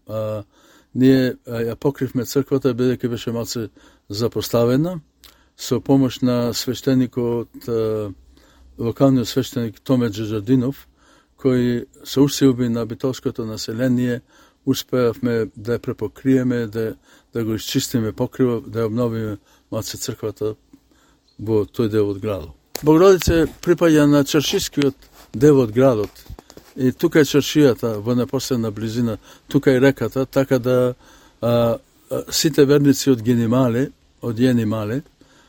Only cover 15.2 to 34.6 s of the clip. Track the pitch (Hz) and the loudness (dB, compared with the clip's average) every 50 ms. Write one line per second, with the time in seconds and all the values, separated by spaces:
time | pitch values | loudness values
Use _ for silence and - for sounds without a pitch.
15.2 | - 123 117 113 110 101 - 117 104 113 120 110 - - 113 - 110 101 - - | -4 -2 -2 -2 -4 -4 -8 -12 -6 -6 -6 -4 -4 -8 -8 -6 -8 -10 -10 -4
16.2 | - 135 131 131 127 127 123 120 117 107 104 113 110 110 - - _ _ _ _ | 0 2 2 2 2 0 -2 -2 -4 -6 -6 -6 -6 -6 -8 -10 _ _ _ _
17.2 | _ _ _ 117 117 107 110 101 - - - 139 - - - 120 110 107 - - | _ _ _ -6 -4 -4 -4 -4 -6 -4 -4 -4 -4 -2 -2 -2 -2 -2 -4 -4
18.2 | 127 123 - - 131 123 120 113 - 110 104 113 113 110 107 120 123 117 113 113 | -6 -6 0 0 0 0 0 -2 -6 -8 -6 -4 -4 -2 -2 -2 -2 -2 -4 -4
19.2 | 110 107 104 101 _ _ _ _ _ _ - 113 107 - - 110 - - 117 - | -6 -6 -8 -10 _ _ _ _ _ _ -8 -8 -8 -8 -12 -10 -10 -10 -10 -8
20.2 | - 110 101 - 107 107 107 - _ _ - _ _ _ _ _ _ _ _ _ | -8 -10 -6 -4 -6 -6 -6 -8 _ _ -20 _ _ _ _ _ _ _ _ _
21.2 | _ _ _ - 104 107 113 107 98 - - - 120 107 104 107 104 101 101 98 | _ _ _ -12 -4 0 0 0 0 -2 -2 -2 -2 0 0 0 0 0 -2 -6
22.2 | 101 107 101 92 - - - _ _ _ _ - - 151 156 160 180 196 185 175 | -6 -6 -6 -6 -8 -14 -18 _ _ _ _ -2 2 4 6 8 8 8 6 6
23.2 | - - 170 165 156 135 - - - 175 175 - 175 170 156 151 147 143 143 143 | 4 2 2 2 2 0 -4 -8 0 0 0 4 4 4 6 6 6 6 4 4
24.2 | 139 - - 156 135 - - 392 - - - 143 143 135 131 - - _ _ - | 2 2 0 0 0 0 -2 -2 -4 -4 -2 0 0 0 -2 -4 -16 _ _ -20
25.2 | - _ - 110 131 151 147 135 123 110 104 127 131 135 123 107 101 92 - - | -20 _ -2 4 6 6 6 6 4 2 2 4 4 4 4 2 -2 -6 -8 -18
26.2 | - - - - _ _ - - - - _ - 131 127 123 - - 165 - 165 | -20 -18 -20 -20 _ _ -20 -20 -20 -20 _ -2 0 0 0 0 -2 2 4 4
27.2 | 143 - - 147 127 - - 156 147 135 110 - - 117 110 104 104 117 123 123 | 4 4 2 0 0 2 2 4 4 4 4 2 -2 -6 -6 -4 -4 -2 0 0
28.2 | 117 - - 131 - - 131 120 113 110 101 107 107 113 107 120 123 113 110 - | -2 -2 -4 -6 -4 -4 -4 -2 -2 -4 -6 -6 -8 -6 -2 -2 -2 -2 -2 -6
29.2 | - - - - _ - - 143 - 143 131 127 131 139 135 - 120 107 - 131 | -10 -20 -20 -20 _ -2 -2 0 2 4 4 4 4 4 2 2 -4 -4 -4 -4
30.2 | 135 - - 139 135 - 135 127 117 127 127 123 127 123 123 - _ - - _ | -6 -2 0 -2 0 2 0 0 0 0 2 2 2 0 -2 -6 _ -20 -20 _
31.2 | _ _ _ _ - 117 120 117 117 117 113 - - _ _ _ _ _ 127 127 | _ _ _ _ -2 0 0 2 2 0 -2 -4 -8 _ _ _ _ _ -8 -8
32.2 | - - - - - 165 160 - 143 131 147 147 143 143 135 - - 139 131 117 | -8 -6 -6 -2 -2 0 4 4 4 4 4 4 4 4 2 4 4 2 2 2
33.2 | 107 120 123 117 117 113 120 131 135 120 113 120 139 151 - _ _ _ _ _ | 2 0 0 2 2 2 2 2 2 2 0 -2 -4 -4 -6 _ _ _ _ _
34.2 | - 120 113 107 123 131 123 117 | -8 -8 -2 0 0 2 2 2